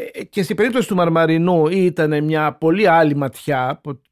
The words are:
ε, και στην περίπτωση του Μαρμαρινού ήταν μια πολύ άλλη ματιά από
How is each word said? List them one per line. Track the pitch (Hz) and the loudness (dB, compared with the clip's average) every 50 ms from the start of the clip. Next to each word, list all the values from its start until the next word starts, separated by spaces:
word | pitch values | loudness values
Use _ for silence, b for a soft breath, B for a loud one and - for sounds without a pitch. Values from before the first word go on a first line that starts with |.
| - - - | -12 -12 -12
ε, | - 190 | -14 -16
και | - - 208 175 | -8 -4 -4 -4
στην | - 202 | -4 -2
περίπτωση | - 226 254 233 254 180 | -2 -2 0 0 -2 -2
του | - 202 | 0 0
Μαρμαρινού | 180 170 165 165 165 165 160 160 165 170 180 180 165 151 | 0 0 2 2 2 2 2 2 0 2 2 2 2 2
ήταν | 160 190 196 180 180 151 170 156 151 151 147 151 | 2 2 0 0 0 0 0 -2 0 0 -2 -2
μια | 156 156 151 151 151 143 | 0 -2 0 -2 -2 -4
πολύ | - 160 160 165 208 214 | 0 0 0 2 2 2
άλλη | 175 165 165 160 147 143 | 4 4 4 4 2 0
ματιά | 143 139 127 - - - 151 139 127 127 131 | -2 -4 -6 -8 -8 -6 -4 -2 -2 -2 -4
από | 151 - _ 147 131 - _ _ | -6 -8 _ -14 -14 -14 _ _